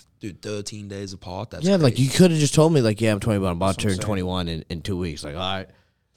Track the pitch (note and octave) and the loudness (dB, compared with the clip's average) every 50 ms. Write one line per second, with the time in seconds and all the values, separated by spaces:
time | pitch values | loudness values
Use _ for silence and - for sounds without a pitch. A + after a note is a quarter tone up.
0 | - _ _ _ - G#2 D#2+ - - G#2+ G#2 G#2 G2+ - A2 G#2 G2+ G2 G2 G2 | -20 _ _ _ -14 -14 -14 -12 -10 -8 -8 -8 -8 -10 -12 -12 -14 -12 -12 -12
1 | G2+ F#2+ G2 F#2 - F2 F2+ G2 A2 - - - D#3 F#3 G3+ F3+ D3+ B2 G#2 A#2+ | -12 -12 -14 -14 -14 -12 -10 -10 -10 -10 -10 -4 0 2 4 6 4 4 4 4
2 | C3+ C3 - - F#3 F3+ E3 D#3 D3 C3+ - D#3+ D3+ E3 E3 C#3 A#2 A2 G#2 G2+ | 0 0 4 6 6 6 6 4 0 2 4 4 4 6 6 4 4 2 2 2
3 | A2+ A2 G#2 G2 - A2+ G#2 G2+ F#2+ F#2 F2 E2+ F#2 G2 F#2 - - G#2 F#2 F#2 | 2 2 2 2 0 0 0 2 2 0 0 0 0 0 0 0 0 -2 0 0
4 | - G#2 G#2 F#2+ F2+ F#2 F#2 F#2 F2 E2+ E2 D#2 - - F2 D#2+ - - G2 F2 | -2 -2 -2 -2 -2 -2 -2 -2 -2 -4 -6 -8 -8 -8 -10 -10 -6 -6 -4 -4
5 | F#2 E2+ D2 D2 D2+ D2+ C#2+ F2 F#2 F#2+ F#2+ F#2+ F#2+ - - _ _ _ _ _ | -4 -6 -6 -8 -10 -12 -8 -6 -6 -4 -4 -6 -8 -12 -18 _ _ _ _ _
6 | _ _ _ | _ _ _